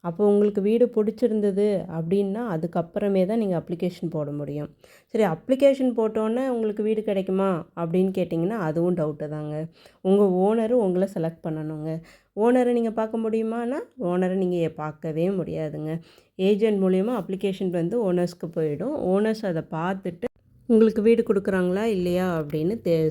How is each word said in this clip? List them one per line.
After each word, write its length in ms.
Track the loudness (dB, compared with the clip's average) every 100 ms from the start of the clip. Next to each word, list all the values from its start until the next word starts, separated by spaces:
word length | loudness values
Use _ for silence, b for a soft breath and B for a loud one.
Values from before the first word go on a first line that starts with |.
அப்போ 180 | -8 2 4
உங்களுக்கு 360 | 6 4 2
வீடு 240 | 2 4 4 2
பிடிச்சிருந்தது 720 | 0 2 0 2 0 2 2 0 -4 -6
அப்படின்னா 480 | 0 0 0 -2 -4
அதுக்கப்புறமே 680 | -4 -2 -4 -4 -2 0 2 2
தான் 160 | 0
நீங்க 120 | 0 -2
அப்ளிகேஷன் 560 | -4 -4 -4 -4 -6 -4
போட 140 | -4
முடியும். 380 | -6 -6 -6 -8 -14 b b b
சரி, 120 | 0 0
அப்ளிகேஷன் 580 | 0 -2 4 4 4 0 0
போட்டோன்னே 480 | -2 0 -2 -2 -2
உங்களுக்கு 340 | -2 -4 -2 -2
வீடு 160 | -2 0
கிடைக்குமா 420 | -2 0 0 0 -2 -4 -8
அப்படின்னு 300 | -2 2 2 0
கேட்டிங்கன்னா 400 | -2 -2 -2 -2 -2
அதுவும் 280 | 0 0 0
டவுட்டு 260 | -2 -4 -8
தாங்க. 240 | -6 -6 -6 -8 b b b 2
உங்க 200 | 4 6 4 2
ஓனரு 300 | 2 2 2 2
உங்களை 240 | 2 0
செலக்ட் 320 | -2 -4 -4 -8
பண்ணணுங்க. 480 | -6 -6 -6 -6 -8 B B B 0
ஓனரை 360 | 2 4 2 2
நீங்க 140 | 0 -2
பார்க்க 240 | -4 -2 -2
முடியுமான்னா 540 | -2 -2 -4 -4 -6 -8 -6 -2
ஓனரை 280 | 0 0 0
நீங்க 300 | 0 0 -2 -4
பார்க்கவே 460 | -10 -8 -6 -2 -2 -2
முடியாதுங்க. 560 | -4 -6 -6 -6 -6 -8 B B B -2
ஏஜென்ட் 440 | 0 2 2 2 2
மூலியமா 300 | 2 0 -4
அப்ளிகேஷன் 520 | -6 -4 -4 -4 -4 -2
வந்து 180 | -2 0 0
ஓனர்ஸ்க்கு 400 | 0 -2 -4 -8 -4
போயிடும். 400 | -2 -2 -4 -4 0
ஓனர்ஸ் 320 | 0 0 -2 -2
அதை 120 | -4 -4 -6
பார்த்துட்டு 500 | -4 -4 -8 -8 -10 _ _ _ 2
உங்களுக்கு 320 | 6 6 6
வீடு 200 | 4 4
கொடுக்குறாங்களா 640 | 4 0 2 0 0 0 0 0
இல்லையா 300 | 0 0 0 -2
அப்படின்னு 400 | -2 -2 -2 -2 0
தே-, 160 | 2 2